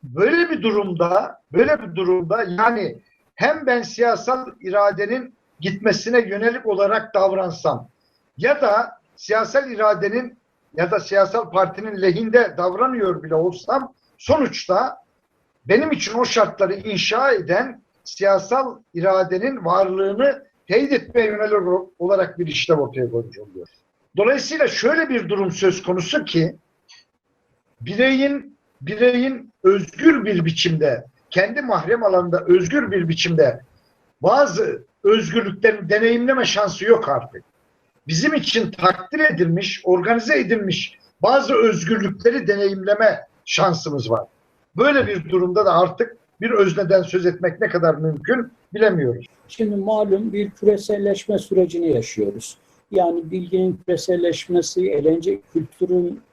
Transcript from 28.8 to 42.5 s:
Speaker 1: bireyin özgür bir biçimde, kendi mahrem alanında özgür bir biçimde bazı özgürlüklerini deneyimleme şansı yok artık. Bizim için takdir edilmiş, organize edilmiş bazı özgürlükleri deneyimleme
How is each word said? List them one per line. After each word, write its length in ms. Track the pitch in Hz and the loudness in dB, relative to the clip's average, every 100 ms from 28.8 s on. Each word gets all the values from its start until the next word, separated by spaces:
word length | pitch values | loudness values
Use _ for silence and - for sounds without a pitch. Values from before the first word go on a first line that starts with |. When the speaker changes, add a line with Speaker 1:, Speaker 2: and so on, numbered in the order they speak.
Speaker 1:
bireyin 720 | 135 214 247 247 262 262 - _ | -10 2 2 4 -2 -4 -14 _
özgür 640 | 185 196 175 - 311 285 202 | 2 2 -2 2 2 4 0
bir 200 | 185 165 | 0 0
biçimde, 600 | 160 175 160 151 117 - _ _ | 0 0 2 0 0 -6 _ _
kendi 320 | 180 202 240 | 0 0 -2
mahrem 420 | 262 190 156 233 | -2 -2 0 0
alanında 420 | 214 185 175 180 - | 4 2 2 -2 4
özgür 460 | 180 175 285 226 | 4 4 -2 0
bir 180 | 190 165 | -2 -2
biçimde 520 | 165 175 160 139 - - _ _ _ _ _ | -2 0 2 2 2 -14 _ _ _ _ _
bazı 640 | 156 254 277 175 214 - - _ | 2 2 2 0 -4 -4 -12 _
özgürlüklerini 840 | 202 220 160 226 202 - 226 214 170 | 2 2 2 -4 -4 0 0 0 0
deneyimleme 560 | 208 226 233 247 262 - | 2 2 2 0 0 0
şansı 400 | 196 208 - 202 | 0 -2 -2 2
yok 240 | 226 - | 2 4
artık. 340 | 135 - - _ _ _ _ _ _ - | -4 -6 -20 _ _ _ _ _ _ -6
Bizim 260 | 160 285 | -2 0
için 380 | 311 - 233 196 | 0 0 -2 -2
takdir 480 | - 180 185 - 302 | 0 0 0 -6 0
edilmiş, 600 | 311 165 170 170 208 - | 0 2 0 0 -4 -6
organize 560 | 180 180 202 233 220 294 | 0 2 2 -2 0 0
edilmiş 600 | 185 220 190 165 - - _ _ | 0 -2 -2 -4 -6 -14 _ _
bazı 340 | 202 269 247 247 | 2 2 2 2
özgürlükleri 920 | 226 180 - 214 196 - 233 262 | 4 2 -2 -2 -2 0 0 2
deneyimleme 800 | 175 | -2